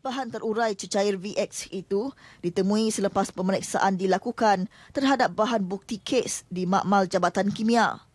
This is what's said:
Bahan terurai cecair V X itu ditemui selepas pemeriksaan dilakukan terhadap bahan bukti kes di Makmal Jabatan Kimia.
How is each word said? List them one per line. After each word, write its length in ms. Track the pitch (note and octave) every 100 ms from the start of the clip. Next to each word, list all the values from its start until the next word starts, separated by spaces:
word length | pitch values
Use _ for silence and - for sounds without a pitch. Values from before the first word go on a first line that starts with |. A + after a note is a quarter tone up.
| C4+
Bahan 240 | B3+ B3
terurai 400 | A3 A3+ A3 A3+ G3
cecair 400 | F#3+ G3+ G3+ G3
V 160 | G3+
X 320 | - G#3 - -
itu 400 | F#3+ E3+ G3 C4 - - -
ditemui 560 | F3 F#3 F#3+ G#3 A3
selepas 400 | A3 G3 G3 F#3+
pemeriksaan 640 | - F#3 F#3+ - - G3 F#3
dilakukan 720 | F#3+ F#3 B3 - A3 G3 F#3 - -
terhadap 400 | - C4+ C4+ B3+
bahan 320 | F3+ B3+ A#3 F3+
bukti 320 | A#3+ - A3
kes 480 | - B3+ - - _
di 160 | F3+
Makmal 480 | F3+ F#3+ F3+ G3+ F#3
Jabatan 400 | F#3 F3+ G3+ G3
Kimia. 560 | G#3 A3 A#3 F#3+ - _